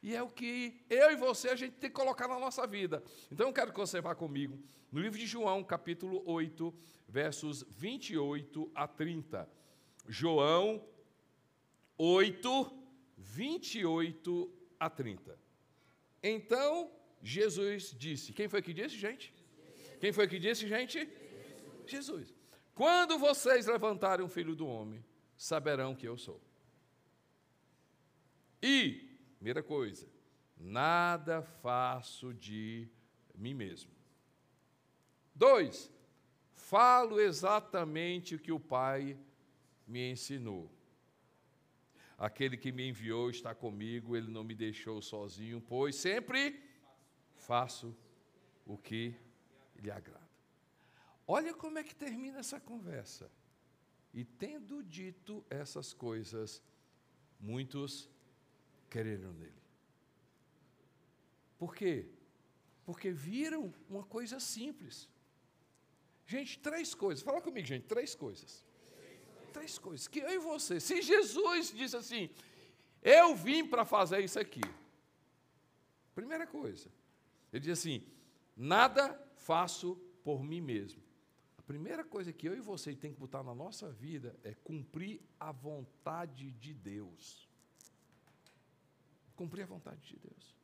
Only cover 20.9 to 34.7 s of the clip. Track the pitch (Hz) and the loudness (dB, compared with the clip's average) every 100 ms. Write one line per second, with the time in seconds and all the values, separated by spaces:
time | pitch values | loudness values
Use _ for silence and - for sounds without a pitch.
20.9 | 330 320 - - - - - - - - | -4 -6 -10 -18 -18 -18 -18 -18 -18 -12
21.9 | 277 269 170 - - - - _ - 285 | -10 -8 -8 -10 -18 -20 -20 _ 4 8
22.9 | 349 349 320 285 277 240 254 208 233 214 | 8 6 6 6 6 6 6 6 2 2
23.9 | 196 190 185 180 180 160 156 156 113 107 | 2 2 2 0 -2 -4 -4 -4 -4 -8
24.9 | 110 113 _ _ _ - 156 143 139 131 | -12 -16 _ _ _ -4 -2 2 0 0
25.9 | 131 117 123 - 87 - _ _ _ _ | -4 -8 -8 -10 -14 -18 _ _ _ _
26.9 | _ _ _ _ _ _ _ _ _ _ | _ _ _ _ _ _ _ _ _ _
27.9 | _ _ _ _ _ _ _ 247 269 185 | _ _ _ _ _ _ _ 6 6 6
28.9 | - - - - _ 104 123 - 147 113 | 0 -12 -20 -20 _ -2 -2 -2 -2 -2
29.9 | 95 - - _ _ _ - 87 110 151 | -6 -18 -20 _ _ _ -18 -6 2 4
30.9 | 170 175 170 151 165 151 - 123 123 127 | 4 4 0 -2 -4 -4 -8 -2 0 0
31.9 | 127 117 - 127 117 92 107 110 113 113 | -2 -8 -12 -12 -12 -10 -8 -8 -8 -12
32.9 | - _ _ _ - 113 139 98 85 - | -18 _ _ _ -12 -8 -6 -8 -10 -16
33.9 | - _ _ _ _ _ _ _ | -20 _ _ _ _ _ _ _